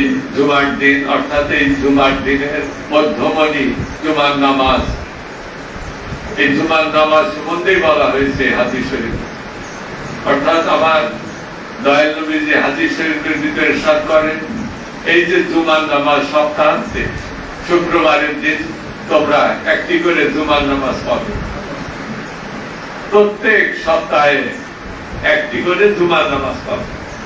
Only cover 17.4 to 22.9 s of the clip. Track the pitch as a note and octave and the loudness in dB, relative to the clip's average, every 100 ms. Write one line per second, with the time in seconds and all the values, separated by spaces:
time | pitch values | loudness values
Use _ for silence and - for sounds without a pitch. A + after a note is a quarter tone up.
17.4 | - - - F3 E3+ E3+ D#3 D3 D3 C3+ | -10 -10 0 0 2 2 4 2 0 -2
18.4 | D3+ D#3 - - - - G#2 C3 C#3+ D3 | -2 -2 -4 -8 -12 -10 0 2 4 2
19.4 | - - - B2+ - E3+ E3+ D#3 C#3+ C#3 | 2 0 0 0 0 2 2 2 2 0
20.4 | D#3 D3 C#3+ C3+ C3 - - - - - | 2 2 2 0 -2 -2 -2 -2 -2 -6
21.4 | - - - C#4 C#4 - - - - - | -6 -8 -8 -10 -10 -10 -10 -10 -10 -12
22.4 | - - - - - | -12 -10 -10 -12 -12